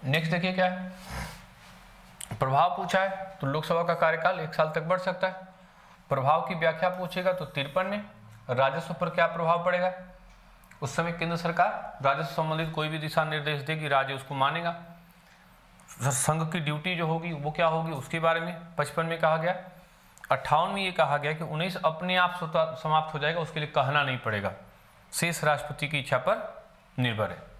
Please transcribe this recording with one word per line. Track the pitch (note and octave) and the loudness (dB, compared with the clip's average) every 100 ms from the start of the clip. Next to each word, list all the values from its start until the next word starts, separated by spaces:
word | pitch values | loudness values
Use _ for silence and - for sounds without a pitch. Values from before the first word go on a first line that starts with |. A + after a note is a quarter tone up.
| C3+ | 2
Next | D3+ D#3+ | 0 2
देखिए | F3 F#3 | 0 0
क्या | F#3 F3+ | 2 2
है, | F#3 - - - - - - - - - - - - - - - | 2 -8 -12 -12 -10 -10 -12 -18 -20 -20 -20 -20 -20 -20 -16 -12
प्रभाव | - C3+ C3+ F3 D#3 | -2 2 6 4 2
पूछा | C#3+ F#3+ | 0 2
है | G3 F#3+ - - | 2 -2 -10 -6
तो | C#3 | -2
लोकसभा | D3 D#3 E3+ | -2 0 0
का | E3+ E3 | 2 4
कार्यकाल | D#3+ D#3+ D#3 - | 4 4 0 0
एक | D#3 | -4
साल | - D#3 D#3+ | 0 0 0
तक | |
बढ़ | D#3 F#3 | 0 0
सकता | F#3 F3+ F#3+ | 0 0 -2
है। | F#3 - - - - - - - | -2 -16 -20 -20 -20 -20 -20 -4
प्रभाव | C3+ C3 D#3+ | 0 4 4
की | - F3+ | 2 2
व्याख्या | D#3+ D#3+ F#3 | 2 2 0
पूछेगा | F3+ F3+ F#3 F3+ | 0 -4 -2 0
तो | F#3 D#3+ | 0 -4
तिरपन | - C#3 F#3 F#3 | -4 -2 0 0
में, | G#3 G#3 - - - - | -4 -8 -18 -20 -18 -4
राजस्व | B2 C3+ D#3+ - | 2 2 2 -6
पर | F3 F3 | -4 -2
क्या | F3 E3+ | 2 2
प्रभाव | F3 E3 E3+ F3 | 2 2 2 2
पड़ेगा, | F3+ F3+ F#3 - - - - - - - - | 2 0 -2 -14 -20 -20 -20 -20 -20 -20 -8
उस | C3 - | -4 -2
समय | E3+ | -2
केंद्र | E3+ E3 E3+ | -2 -2 0
सरकार | E3+ E3 G#2+ - - - | 0 4 2 2 -8 0
राजस्व | C#3 D3 D#3+ | 2 2 0
संबंधित | - D#3 D#3 D#3+ D#3 | -2 0 0 -2 -2
कोई | D#3 | -2
भी | D#3+ | -2
दिशा | D#3 E3 | 0 0
निर्देश | D#3 D3+ D3 D3 | 2 0 -2 -2
देगी, | C3+ D#3+ D3+ | -2 -4 2
राज्य | C#3 C3+ | 2 2
उसको | C#3 - C#3 | -4 -6 0
मानेगा। | C3+ D#3+ E3+ E3+ - - - - - - - - - - - | 2 2 -4 -6 -12 -20 -20 -20 -20 -20 -20 -20 -20 -20 -20
स-, | - B2 B2+ | -4 -2 0
संघ | - D#3+ D#3+ | 0 0 0
की | F3 | -2
ड्यूटी | D3 D3+ F#3 F3 | -2 -4 -4 -2
जो | E3 | 0
होगी | E3 E3+ | -2 -4
वो | D#3 C#3+ | -6 -6
क्या | D3+ E3 | 2 2
होगी, | D#3+ E3 | 2 -2
उसके | D3 B2+ E3 | -6 -4 0
बारे | D#3+ E3 | 2 2
में | E3+ F3+ - - | -2 -8 -10 -4
पचपन | C#3+ - E3 | -2 0 -2
में | E3 | 2
कहा | D#3+ D#3+ | 2 2
गया। | E3+ F#3 - - - - - - - | 0 -2 -6 -20 -20 -20 -20 -20 -2
अट्ठावन | - - D3 F3+ | -2 4 2 2
में | G3 | 0
ये | F#3+ | -2
कहा | F3+ D3 C#3+ | 2 2 2
गया | C#3+ | 0
कि | D#3 | -4
उन्नीस | D#3+ D3+ F#3 F3+ | -4 -4 -4 0
अपने | D#3+ D#3 F3+ F#3 | -2 0 0 4
आप | F3+ F3 | 4 0
स्वतः | D#3+ E3 D#3+ - | -2 0 0 -2
समाप्त | D#3 D#3 D#3 | 2 2 2
हो | D3+ | -2
जाएगा, | D3 E3+ | 0 0
उसके | D#3 D3+ | -4 -4
लिए | D3 | -2
कहना | D3+ C3 D3 | 0 2 2
नहीं | C3+ B2+ | 2 -2
पड़ेगा, | A#2 G#2+ G2 F#2 - - - - - | -2 -2 -2 -6 -16 -20 -20 -20 -10
शेष | - E3+ D#3+ | -2 0 2
राष्ट्रपति | D#3 D3 - D3 C#3+ | 2 2 -2 -6 -4
की | D3 | -4
इच्छा | C3 B2+ | 0 0
पर | F3+ A3+ - - - - - - | 2 0 -2 -14 -20 -20 -12 -2
निर्भर | B2 G#2+ G2+ | 0 2 -2
है। | E2 - | -4 -16